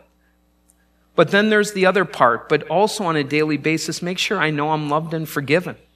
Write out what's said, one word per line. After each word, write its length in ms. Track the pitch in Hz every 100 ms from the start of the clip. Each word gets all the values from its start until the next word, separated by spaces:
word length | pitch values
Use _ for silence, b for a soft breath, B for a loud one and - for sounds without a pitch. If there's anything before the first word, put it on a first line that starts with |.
| _ _ _ _ _ _ _ _ _ _ _ -
But 160 | 165
then 180 | 196 214
there's 240 | 214 208
the 120 | 190 185
other 200 | 190 170
part, 440 | - 127 113 -
"But 180 | 151 -
also 340 | 165 214 -
on 120 | 175 156
a 80 |
daily 340 | 131 151 156 147
basis, 440 | 151 160 156 -
make 160 | 175 185
sure 220 | - 196
I 100 | 156
know 220 | 147 151
I'm 180 | 156 147
loved 240 | 151 160
and 140 | 160 156
forgiven." 480 | 156 131 165 175 110 _